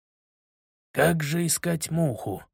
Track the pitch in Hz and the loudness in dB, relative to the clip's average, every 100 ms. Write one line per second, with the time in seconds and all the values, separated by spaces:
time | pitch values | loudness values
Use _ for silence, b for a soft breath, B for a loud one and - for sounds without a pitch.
0 | _ _ _ _ _ _ _ _ _ - | _ _ _ _ _ _ _ _ _ 2
1 | 156 165 147 170 170 - 175 165 - 160 | 2 2 0 0 0 0 0 -2 -2 0
2 | 160 110 - 92 - | 0 0 -6 -8 -10